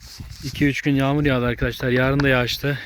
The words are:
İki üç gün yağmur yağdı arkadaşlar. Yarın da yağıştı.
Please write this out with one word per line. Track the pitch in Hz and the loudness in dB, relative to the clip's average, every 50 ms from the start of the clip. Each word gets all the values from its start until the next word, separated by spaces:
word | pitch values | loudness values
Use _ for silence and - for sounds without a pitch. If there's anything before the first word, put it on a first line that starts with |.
| - - - - - - - - - | -20 -18 -16 -16 -16 -14 -14 -12 -12
İki | 139 - - 147 | -10 -4 0 0
üç | 143 127 - | 0 0 0
gün | - 147 139 | 0 0 2
yağmur | 135 135 135 139 151 147 | 2 2 2 2 2 2
yağdı | 143 131 123 120 | 2 2 2 2
arkadaşlar. | 120 120 - 135 123 117 - 135 127 | 0 0 0 -2 -4 -2 -2 -2 0
Yarın | 123 127 127 135 139 139 | 2 2 2 2 2 2
da | 143 139 | 4 4
yağıştı. | 131 123 123 117 - - - 143 143 127 - | 4 4 2 0 -2 -4 -2 -4 -4 -4 -8